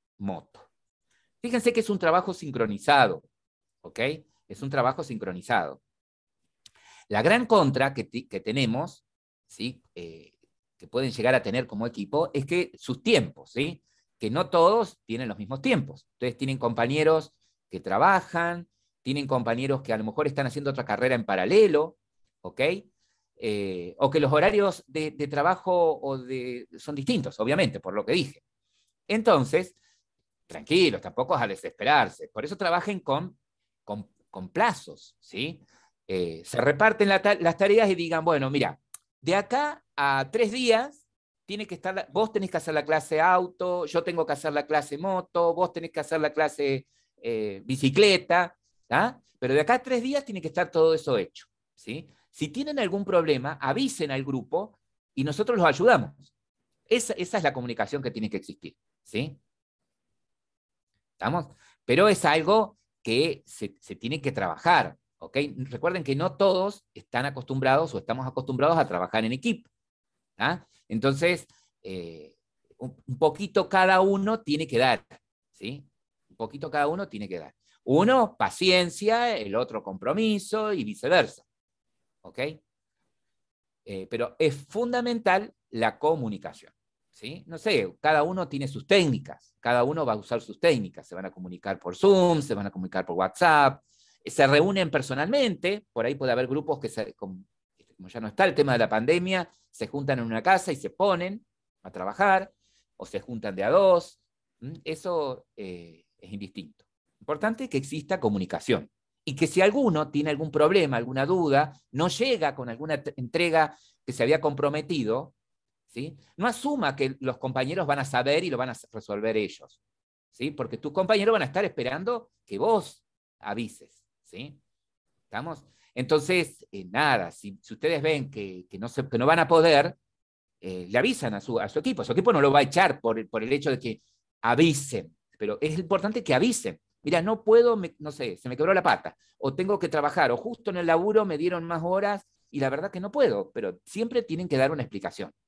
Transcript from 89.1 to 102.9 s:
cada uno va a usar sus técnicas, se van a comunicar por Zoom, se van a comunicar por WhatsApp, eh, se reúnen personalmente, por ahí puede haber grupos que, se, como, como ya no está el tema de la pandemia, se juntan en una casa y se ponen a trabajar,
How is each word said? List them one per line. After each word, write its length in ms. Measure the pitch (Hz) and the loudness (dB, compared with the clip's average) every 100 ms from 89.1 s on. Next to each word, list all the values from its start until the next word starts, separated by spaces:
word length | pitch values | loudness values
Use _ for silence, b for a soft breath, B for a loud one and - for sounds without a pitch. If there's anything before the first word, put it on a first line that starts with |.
| 135 - 67 _ _ | 0 -4 -18 _ _
cada 220 | 120 123 | 0 2
uno 220 | 123 160 | 2 0
va 80 | 135 | -2
a 40 | 107 | -2
usar 240 | 101 120 | -2 -6
sus 200 | - 104 | -6 0
técnicas, 460 | 170 131 95 90 - | 2 2 -2 -10 -14
se 80 | |
van 120 | 87 95 | -12 -12
a 40 | |
comunicar 480 | - 92 90 98 98 | -12 -14 -10 -6 -6
por 180 | 87 90 | -6 2
Zoom, 460 | 190 196 175 165 | 6 6 6 2
se 120 | 139 | 0
van 120 | 101 202 | -4 -4
a 40 | |
comunicar 360 | - 92 95 92 | -6 -6 -4 -4
por 100 | 87 | -2
WhatsApp, 680 | 92 - 175 151 135 139 _ _ _ _ | -2 2 4 6 4 2 _ _ _ _
eh, 80 | - | -6
se 160 | - 139 | 2 6
reúnen 440 | 147 180 196 170 | 6 4 2 0
personalmente, 960 | 139 135 131 160 285 247 170 175 208 - | -2 -2 -2 0 0 0 0 -4 -4 -6
por 140 | - 117 | -4 -4
ahí 80 | |
puede 180 | 139 131 | -2 0
haber 140 | 123 127 | 0 0
grupos 320 | 139 151 139 | -2 -2 -4
que, 100 | 117 | -4
se, 240 | - 104 | -8 -8
como, 300 | - 98 92 95 _ _ _ _ _ | -10 -14 -14 -18 _ _ _ _ _
como 120 | 92 | -16
ya 120 | 117 | -10
no 80 | 110 | -8
está 160 | - | 2
el 100 | 190 | 2
tema 180 | 147 143 | 4 2
de 60 | 120 | 4
la 100 | 107 | 2
pandemia, 600 | 110 120 175 180 185 175 _ _ | 2 2 0 0 -2 -4 _ _
se 160 | - 110 | -12 -8
juntan 320 | 139 139 131 | -6 -2 -2
en 60 | |
una 180 | 117 113 | -2 0
casa 300 | 143 190 185 | 4 4 2
y 40 | 139 | -6
se 140 | - | -8
ponen 560 | - 196 175 180 208 - _ _ _ | -2 0 0 -4 -8 -16 _ _ _
a 80 | - | -16
trabajar, 600 | - 92 104 202 190 190 _ _ _ _ | -8 -6 2 4 4 2 _ _ _ _